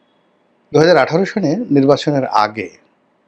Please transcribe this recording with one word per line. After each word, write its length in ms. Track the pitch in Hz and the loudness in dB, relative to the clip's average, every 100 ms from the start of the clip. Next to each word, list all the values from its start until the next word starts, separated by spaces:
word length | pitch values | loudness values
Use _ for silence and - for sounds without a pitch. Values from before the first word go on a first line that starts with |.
| _ _ _ _ _ _ _ | _ _ _ _ _ _ _
দুহাজার 260 | 147 165 156 | 2 4 4
আঠারো 220 | 131 165 190 | 2 0 -2
সনে 200 | 214 160 185 240 139 | -2 -2 -2 0 0
নির্বাচনের 480 | 135 139 156 143 123 104 107 | 2 2 0 -4 -2 -2 -2
আগে 240 | 110 87 - _ _ _ _ | -4 -12 -14 _ _ _ _